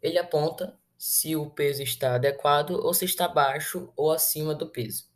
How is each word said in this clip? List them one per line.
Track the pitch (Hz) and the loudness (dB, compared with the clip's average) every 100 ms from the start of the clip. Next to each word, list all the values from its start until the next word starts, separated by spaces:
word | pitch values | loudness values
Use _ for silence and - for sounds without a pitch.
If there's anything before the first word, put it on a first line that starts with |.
Ele | 151 175 | 0 0
aponta | 175 156 156 165 185 - _ _ | 0 0 0 -2 -10 -10 _ _
se | - - 151 160 | -2 -2 0 -2
o | 151 | -4
peso | - 143 135 | -2 -2 0
está | 131 - 131 123 | -4 -2 0 2
adequado | 139 139 147 143 180 | 2 2 4 4 4
ou | 180 156 | 0 0
se | 180 | 0
está | 180 - 175 | -2 0 2
abaixo | 156 139 143 151 185 180 | 4 2 2 -4 -8 -8
ou | - 151 | 0 2
acima | 160 - 151 156 | 2 0 0 -4
do | 147 - | -4 -6
peso. | - 110 - - | -6 -6 -8 -14